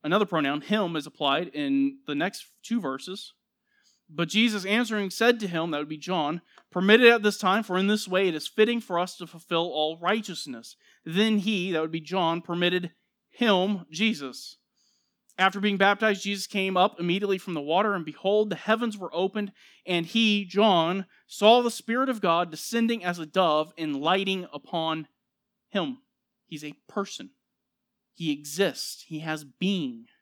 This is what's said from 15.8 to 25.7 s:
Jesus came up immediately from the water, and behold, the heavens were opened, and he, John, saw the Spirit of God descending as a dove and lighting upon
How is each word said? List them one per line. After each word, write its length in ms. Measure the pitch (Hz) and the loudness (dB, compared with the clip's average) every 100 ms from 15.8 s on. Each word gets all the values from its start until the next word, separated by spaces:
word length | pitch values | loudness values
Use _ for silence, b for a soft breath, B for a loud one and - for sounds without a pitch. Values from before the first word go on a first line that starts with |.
| 196 202 220 202 | 4 4 2 0
Jesus 220 | 196 202 - | -4 -6 -6
came 300 | 202 190 185 | -4 0 2
up 240 | 180 180 | 2 2
immediately 380 | 175 185 196 190 | -2 0 0 -2
from 160 | - | -2
the 80 | 165 | -6
water, 320 | 143 175 214 | 0 0 2
and 100 | 196 | -2
behold, 460 | 151 - 190 208 214 | -6 -4 0 2 0
the 60 | 175 | -4
heavens 420 | - 220 240 208 | 0 0 0 -6
were 160 | 180 | -6
opened, 360 | 165 190 214 202 b b b - | -2 -2 -2 -8 b b b -4
and 180 | 175 | -4
he, 400 | 165 226 226 208 | 0 2 2 2
John, 600 | 190 196 220 180 165 196 185 b b | 0 2 4 6 2 -2 -6 b b
saw 360 | - 208 240 | 4 6 8
the 80 | 240 | 4
Spirit 400 | - - 240 269 | -4 -4 -2 0
of 100 | 233 | 0
God 300 | 196 165 175 | 2 2 0
descending 520 | 156 - 233 226 233 | -6 -4 0 0 0
as 160 | 180 175 | -4 -6
a 60 | |
dove 480 | 156 185 175 151 156 - | -4 2 2 2 -2 -6
and 200 | 156 143 | -6 -2
lighting 480 | 151 190 190 190 180 | 0 2 0 -4 -6
upon 560 | 147 - 170 160 160 151 _ _ _ _ _ _ | -14 -8 -4 -2 -4 -8 _ _ _ _ _ _